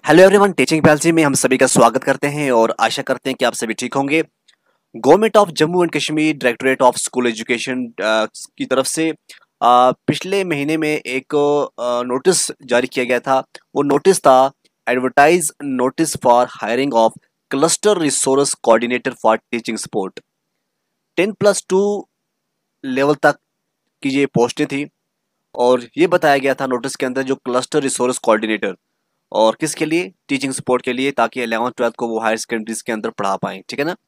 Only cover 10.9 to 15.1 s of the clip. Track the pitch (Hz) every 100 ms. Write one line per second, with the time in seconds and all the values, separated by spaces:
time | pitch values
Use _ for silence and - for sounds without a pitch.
10.9 | 151 - 131 135 147 143 147 139 - 123
11.9 | 120 123 123 180 175 - - 127 120 127
12.9 | - 123 123 139 131 - - _ - 143
13.9 | 143 190 185 143 131 135 _ _ _ -
14.9 | 123 127